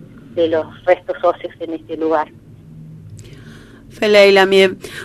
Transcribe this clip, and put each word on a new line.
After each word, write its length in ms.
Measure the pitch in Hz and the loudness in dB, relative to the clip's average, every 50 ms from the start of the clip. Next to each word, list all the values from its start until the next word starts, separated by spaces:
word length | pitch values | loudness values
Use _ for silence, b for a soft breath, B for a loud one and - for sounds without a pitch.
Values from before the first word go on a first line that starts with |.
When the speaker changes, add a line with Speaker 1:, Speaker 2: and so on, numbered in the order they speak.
| - - - - - - - | -18 -20 -20 -20 -20 -10 -6
Speaker 1:
de 140 | 175 165 160 | -4 -4 -2
los 180 | 165 160 151 - - - - | -2 -4 -6 -8 -14 -6 -2
restos 320 | 180 180 - - - 175 - | -2 -2 -2 -4 -10 -8 -4
óseos 300 | - 175 170 - - 170 - - | -4 -4 -4 -4 -8 -18 -16 -14
en 140 | 170 165 160 | -12 -12 -12
este 220 | 160 - - 160 151 | -12 -12 -12 -10 -6
lugar. 300 | 160 160 160 151 156 - - - - - - - - - - - - - - - - - - b b b b b b b b b b b b b b - | -4 -4 -4 -4 -6 -8 -14 -20 -20 -20 -20 -20 -20 -20 -20 -20 -20 -20 -20 -20 -20 -20 -20 b b b b b b b b b b b b b b -20
Speaker 2:
Fela 340 | - - 220 214 208 202 196 | -10 -4 0 2 4 6 6
y 80 | 196 | 6
Lamien, 460 | 196 196 190 190 196 190 190 190 190 B B B B B | 6 4 4 4 4 4 2 2 0 B B B B B